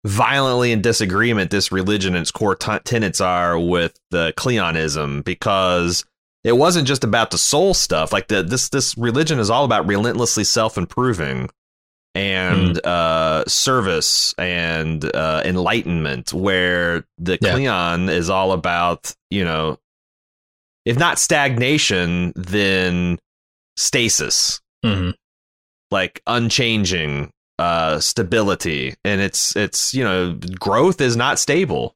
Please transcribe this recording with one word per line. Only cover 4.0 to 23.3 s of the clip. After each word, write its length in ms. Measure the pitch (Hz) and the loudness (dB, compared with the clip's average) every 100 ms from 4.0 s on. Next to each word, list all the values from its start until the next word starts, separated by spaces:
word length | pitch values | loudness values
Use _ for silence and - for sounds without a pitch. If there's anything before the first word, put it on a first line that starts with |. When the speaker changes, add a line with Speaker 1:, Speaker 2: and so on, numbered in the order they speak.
| _ | _
Speaker 1:
the 200 | 87 82 - | -2 -2 -2
Cleonism, 840 | 131 117 85 80 78 76 71 71 | -2 0 0 0 -2 -2 -4 -4
because 840 | 80 90 113 98 92 87 87 87 - _ _ _ | -6 -4 0 2 2 2 0 -2 -6 _ _ _
it 80 | 117 120 | 2 4
wasn't 300 | 160 175 131 | 4 2 0
just 160 | 139 | 0
about 300 | 117 117 110 | 0 2 0
the 60 | - | 0
soul 360 | - 147 196 | 0 2 2
stuff. 380 | - - 78 80 | 2 0 0 0
Like, 160 | 101 - | -2 0
the, 160 | 101 | 0
this, 240 | 85 131 - | 0 -2 -2
this 280 | 139 123 - | -2 -2 -2
religion 440 | 117 123 160 139 | 0 0 0 0
is 100 | 104 | 2
all 140 | 120 | 2
about 240 | 139 107 82 | 2 2 2
relentlessly 560 | 101 117 113 117 - | 0 0 0 0 0
self-improving 1040 | 98 117 110 - 87 - 127 98 71 64 64 _ _ _ _ _ _ | 0 0 0 -2 -4 -2 -2 0 -4 -4 -8 _ _ _ _ _ _
and, 600 | 92 98 95 92 87 87 82 | -4 -2 0 0 2 2 0
Speaker 2:
Hmm. 120 | - | 0
Speaker 1:
uh, 560 | 87 82 80 80 78 - | 0 2 2 2 0 0
service 840 | - 135 127 95 85 - - - - | -2 0 0 0 0 0 0 -2 -2
and, 640 | 90 87 82 80 78 78 78 - | -2 -2 -2 -2 -2 -2 -2 -2
uh, 260 | 78 78 | 0 0
enlightenment, 880 | - 90 90 117 - 85 76 64 - | 0 0 2 0 0 -2 -2 -4 -6
where 720 | 87 95 92 90 87 87 85 - - | -2 0 2 2 2 0 -2 -6 -8
the 200 | 87 87 | -4 0
Speaker 2:
Yeah. 100 | 101 | 2
Speaker 1:
Cleon 540 | 123 135 95 87 85 90 | 2 0 0 0 0 0
is 220 | 82 85 | 0 0
all 220 | 95 95 | 0 0
about, 600 | 92 87 87 87 85 - - _ | 0 0 0 0 -2 -8 -14 _
you 140 | 98 | -4
know, 340 | 87 80 78 65 _ _ _ _ _ _ _ _ _ _ | -2 -2 -4 -6 _ _ _ _ _ _ _ _ _ _
if 120 | - 120 | -2 0
not 220 | 170 - | 2 0
stagnation, 1120 | - 156 139 117 127 151 - 95 85 87 90 | 2 2 2 0 2 2 2 0 0 0 -2
then 840 | - 90 104 98 95 92 87 87 87 _ | -6 -4 0 2 2 2 0 0 -2 _